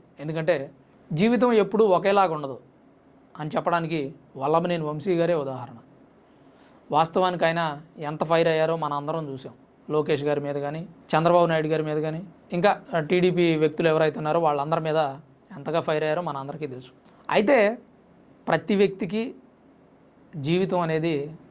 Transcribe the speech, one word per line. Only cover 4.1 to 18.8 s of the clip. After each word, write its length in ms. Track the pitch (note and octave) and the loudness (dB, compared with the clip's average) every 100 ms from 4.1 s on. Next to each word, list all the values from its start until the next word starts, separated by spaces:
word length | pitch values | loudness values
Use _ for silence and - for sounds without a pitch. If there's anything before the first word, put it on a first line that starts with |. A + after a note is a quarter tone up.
| - _ - | -10 _ -6
వల్లభనేని 420 | C#3 E3 F3 E3+ D3+ | 0 2 2 -2 -4
వంశీ 260 | D3+ F#3+ E3+ | -6 -2 0
గారే 120 | E3+ E3 C3+ | 2 0 -2
ఉదాహరణ. 340 | B2+ B2 A#2 - - - _ _ _ _ _ - - - C#3+ | -8 -12 -18 -20 -20 -20 _ _ _ _ _ -20 -20 -2 0
వాస్తవానికి 480 | E3 G3 F#3 F3+ E3 | 2 2 0 2 0
ఆయన 320 | E3 E3 D3 - - D3 | 0 -2 -6 -14 -12 -8
ఎంత 120 | D#3 D#3 | -4 2
ఫైర్ 180 | E3 E3 | 4 4
అయ్యారో 240 | D#3+ D#3+ E3 D3+ | 2 2 0 -2
మన 80 | C#3+ | -4
అందరం 300 | D3 E3 D3 | -4 -4 -6
చూసాం. 220 | C3+ B2+ - _ _ - D3+ | -10 -14 -20 _ _ -4 -2
లోకేష్ 280 | D3+ C#3+ C#3+ | 2 0 0
గారి 120 | C#3+ C#3+ | -2 -2
మీద 60 | C#3+ C#3+ | -6 -6
కానీ, 160 | D#3+ F#3 - - | -8 -12 -16 -2
చంద్రబాబు 320 | D#3+ E3+ F3 E3+ | 2 4 4 4
నాయుడు 220 | D#3+ D#3 | 2 0
గారి 160 | D#3+ D#3 | 0 0
మీద 60 | D3+ D#3 | -2 -4
కానీ, 160 | D#3+ G3+ - - | -6 -10 -18 -8
ఇంకా 300 | F3 G3 - - E3+ D3+ | 2 2 2 -2 -4 0
టీడీపీ 480 | F3+ F3+ E3+ E3+ D#3+ | 2 2 4 2 4
వ్యక్తులు 240 | D#3 D#3 E3 D#3 | 2 2 2 4
ఎవరైతే 220 | D#3 D3 | 2 0
ఉన్నారో 160 | D#3 E3 D#3+ | -2 0 2
వాళ్ళందరి 320 | D3 D3 D#3+ D#3+ | 0 -2 -2 0
మీద 100 | D#3 C#3+ C#3 - _ - E3 | 0 -2 -4 -16 _ -20 -14
ఎంతగా 220 | C#3+ D#3+ E3 | -6 -4 -2
ఫైర్ 140 | D#3 D#3 | -2 -2
అయ్యారో 140 | D#3 | -2
మన 160 | E3+ C#3 C#3 | -4 -6 -10
అందరికీ 220 | D3+ D3 B2+ | -10 -10 -10
తెలుసు. 180 | - - _ - - F3 | -16 -20 _ -16 -2 0
అయితే 400 | G#3 C4+ G3+ A#3 - _ _ _ _ _ - | 4 4 2 0 -10 _ _ _ _ _ -2
ప్రతి 260 | D#3+ - | -2 2
వ్యక్తికి 420 | G3 | 2